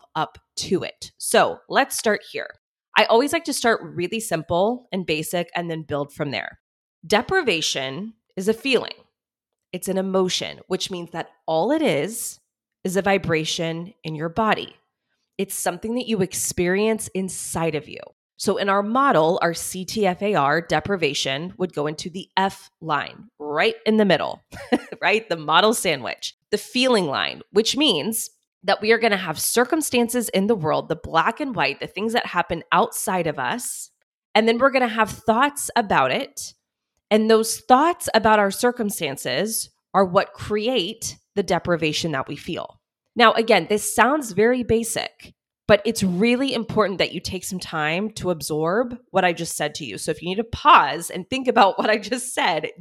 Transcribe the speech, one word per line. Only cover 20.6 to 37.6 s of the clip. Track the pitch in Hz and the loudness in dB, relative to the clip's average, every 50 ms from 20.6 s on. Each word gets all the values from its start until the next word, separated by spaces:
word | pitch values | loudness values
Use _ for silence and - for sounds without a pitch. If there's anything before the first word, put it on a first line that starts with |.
deprivation | 165 - 160 151 - 196 202 180 160 143 - - - 139 135 139 165 180 - | 0 0 -2 -2 0 -2 -2 0 0 -2 0 -2 -2 -2 -4 -4 -6 -10 -6
would | - 185 175 | -6 -6 -4
go | - 156 143 | -2 -4 -4
into | 151 151 - - 180 | -4 -4 -6 -10 -10
the | 156 190 - - _ | -10 -12 -14 -4 _
F | 190 190 196 - - - - _ _ | 0 0 0 -2 -6 -20 -20 _ _
line, | 156 160 151 139 - - - - - - _ _ | -4 -2 -2 -2 -2 -6 -12 -18 -20 -20 _ _
right | 147 147 147 156 185 226 - - - | -8 -4 0 2 2 2 0 0 0
in | - 220 | 2 4
the | 214 214 | 4 6
middle, | 196 170 - - - - - _ _ - - - - | 6 4 2 2 -4 -6 -10 _ _ -18 -18 -4 -2
<laughs> | 240 240 - - - - | -2 -2 -2 -10 -10 -2
right? | 151 175 202 220 220 - | 0 0 0 0 0 -4
The | 170 | -6
model | 165 151 147 156 175 190 220 240 | -4 -2 2 4 4 6 4 2
sandwich, | - - 185 151 139 117 95 - - - - - _ _ _ | 2 0 -2 -2 -2 -4 -8 -8 -8 -10 -12 -12 _ _ _
the | 214 202 | -6 -6
feeling | - - - 254 254 262 240 208 180 | -6 -4 -2 0 2 4 2 2 2
line, | 147 127 104 80 69 64 - - _ | 0 -2 -2 -2 -4 -6 -12 -16 _
which | - 202 226 - - | 0 0 0 0 0
means | 254 311 294 190 147 135 208 220 - - - _ _ _ _ _ _ - | 0 0 2 0 0 -2 -4 -4 -6 -8 -10 _ _ _ _ _ _ -2
that | 190 196 - | -2 -2 0
we | 214 214 | 4 2
are | 226 220 | 2 4
gonna | 220 226 208 | 4 2 0
have | 185 185 165 151 - | 0 -2 -6 -6 -4
circumstances | - - - 226 247 247 339 320 294 - - 240 240 233 - 247 220 - | -4 0 2 0 2 2 0 0 0 0 2 2 2 2 0 -2 -2 0
in | - 190 196 | 0 0 2
the | 214 233 | 2 0
world, | 202 151 156 147 139 - - | 0 0 0 0 0 0 -2
the | 160 | -6
black | 156 - 156 151 160 160 208 233 - | -6 -6 0 0 2 2 2 -2 -4
and | 302 269 226 | -8 -6 -2
white, | 175 143 135 139 - | -2 -2 -2 -2 -6
the | - | -10
things | - - 185 208 226 | -10 -8 -6 -4 -2
that | 220 233 - | -2 -2 -2
happen | - - 175 170 - 180 165 - _ | 0 -2 -2 -2 -2 -4 -8 -2 _
outside | 160 175 185 - - - - - 190 185 165 | 2 2 2 2 -2 -6 -4 -2 -2 -2 -2
of | 160 143 143 | -2 -4 -4
us. | 127 123 175 247 - - - - - - _ _ _ _ _ _ _ _ _ | -4 -4 -4 -6 -8 -10 -10 -12 -14 -18 _ _ _ _ _ _ _ _ _
And | 214 226 | 4 4
then | 226 233 233 | 4 4 4
we're | 262 277 | 4 4
gonna | 247 262 254 233 | 4 4 0 2
have | 220 226 220 202 | 2 0 0 0
thoughts | - - - - 220 233 277 294 285 - - - - | 0 -4 0 2 2 4 2 2 0 -4 -10 -2 -2
about | 233 226 190 190 151 135 131 | -2 0 2 4 4 4 4
it. | 143 208 - - _ - - - - _ _ _ _ _ _ _ _ _ _ _ | 2 -2 -4 -6 _ -14 -14 -14 -16 _ _ _ _ _ _ _ _ _ _ _
And | 208 214 220 220 | 2 4 6 6
those | 226 220 220 220 - | 6 6 4 0 -4
thoughts | - | -6